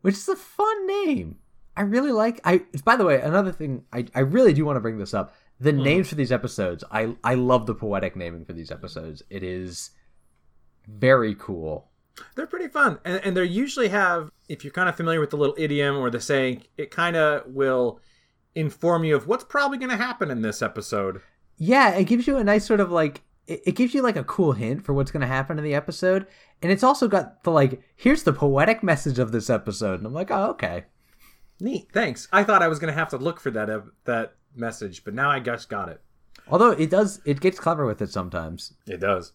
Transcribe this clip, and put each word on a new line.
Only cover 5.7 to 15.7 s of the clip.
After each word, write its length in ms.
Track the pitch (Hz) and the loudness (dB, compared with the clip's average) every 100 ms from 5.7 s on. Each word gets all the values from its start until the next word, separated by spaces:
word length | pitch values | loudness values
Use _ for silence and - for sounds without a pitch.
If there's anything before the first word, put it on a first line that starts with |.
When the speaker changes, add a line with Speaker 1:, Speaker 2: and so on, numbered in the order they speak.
Speaker 2:
Mm-hmm. 120 | 143 | 2
Speaker 1:
names 260 | 135 170 185 | 2 2 0
for 60 | 151 | -2
these 160 | 127 | 0
episodes, 520 | 123 120 - 92 85 - | 0 -2 -4 -4 -4 -6
I, 240 | 107 110 113 | -4 -4 -2
I 120 | 117 127 | 0 2
love 320 | 123 127 113 | 4 2 2
the 80 | 104 | -6
poetic 400 | 110 101 92 92 | -2 -2 -2 -6
naming 300 | 85 85 82 | -10 -10 -12
for 80 | |
these 180 | 82 78 | -14 -12
episodes. 500 | 78 85 82 82 76 - | -14 -12 -14 -14 -16 -14
It 140 | 98 | -10
is 480 | 90 90 92 87 - _ _ _ _ _ _ _ _ _ - | -8 -8 -10 -12 -16 _ _ _ _ _ _ _ _ _ -20
very 480 | 107 127 135 110 101 | 0 4 4 4 -4
cool. 540 | - 90 78 76 _ _ _ - - - | -10 -8 -8 -8 _ _ _ -20 -16 -12
Speaker 2:
They're 120 | 320 | -10
pretty 200 | 359 339 | -8 -6
fun, 320 | 294 269 151 175 | 0 0 0 -6
and, 160 | 185 | -4
and 140 | 196 185 | -2 0
they 60 | 180 | 0
usually 420 | 180 277 277 220 | 0 -2 0 0
have, 420 | 202 185 170 156 _ _ | 2 2 0 -4 _ _
if 140 | 156 | -14
you're 100 | 143 | -10
kinda 180 | - 180 | -2 -2
familiar 260 | 170 165 165 | 0 -2 0
with 100 | 147 | 0
the 80 | 147 | 0
little 180 | 143 143 | 0 0
idiom 400 | 156 | -2